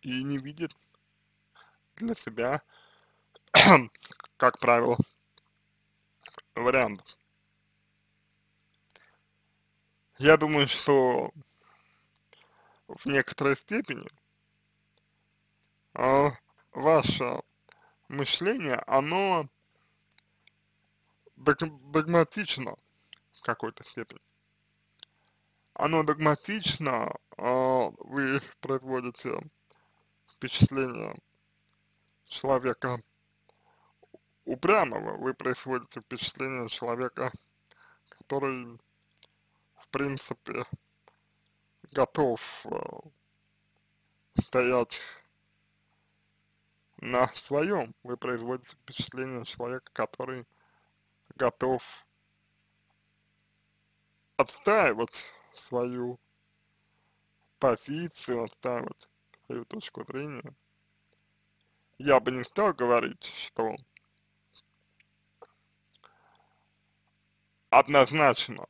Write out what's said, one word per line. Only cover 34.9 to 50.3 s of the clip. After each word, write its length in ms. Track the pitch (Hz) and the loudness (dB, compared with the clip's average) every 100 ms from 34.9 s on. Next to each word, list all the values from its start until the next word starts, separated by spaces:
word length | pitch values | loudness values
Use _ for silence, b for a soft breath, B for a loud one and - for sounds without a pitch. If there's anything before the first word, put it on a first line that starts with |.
| 107 107 104 | -2 -8 -6
вы 180 | 127 | -6
производите 680 | 131 123 127 135 127 120 - | -4 -4 -4 -4 -6 -6 -18
впечатление 640 | - 123 - - 135 131 117 | -12 -8 -8 -6 -6 -6 -8
человека, 640 | - 120 120 127 - 127 - _ _ _ b b b b | -6 -6 -4 -6 -4 -6 -8 _ _ _ b b b b
который, 680 | - - 139 139 131 120 113 _ _ _ _ _ _ _ _ _ _ | -20 -6 -4 -4 -6 -10 -18 _ _ _ _ _ _ _ _ _ _
в 120 | - | -10
принципе, 760 | 135 143 135 - - - - 123 - _ _ _ _ _ _ _ _ _ _ - | -6 -4 -6 -10 -14 -10 -10 -8 -12 _ _ _ _ _ _ _ _ _ _ -10
готов, 720 | 131 127 - 143 113 - - - | 0 0 2 0 0 -8 -14 -10
э, 1800 | - - - 156 _ _ _ _ _ _ _ _ _ _ _ _ - | -8 -8 -14 -18 _ _ _ _ _ _ _ _ _ _ _ _ -2
стоять 580 | - 127 127 127 117 - B B B _ _ _ _ _ _ _ _ _ _ _ _ _ _ _ _ _ | 0 2 2 2 0 -6 B B B _ _ _ _ _ _ _ _ _ _ _ _ _ _ _ _ _
на 300 | - 123 127 | -2 2 2
своем. 680 | - - 143 165 202 117 110 | 0 -4 -2 0 -2 -4 -10
Вы 140 | 123 123 | -12 -8
производите 580 | 123 123 117 127 123 - | -6 -6 -6 -8 -10 -18
впечатление 720 | - - - 127 131 127 117 | -18 -10 -10 -8 -8 -8 -10
человека, 440 | - 123 127 - | -10 -8 -8 -12
который 520 | - - - 131 | -6 -6 -4 -10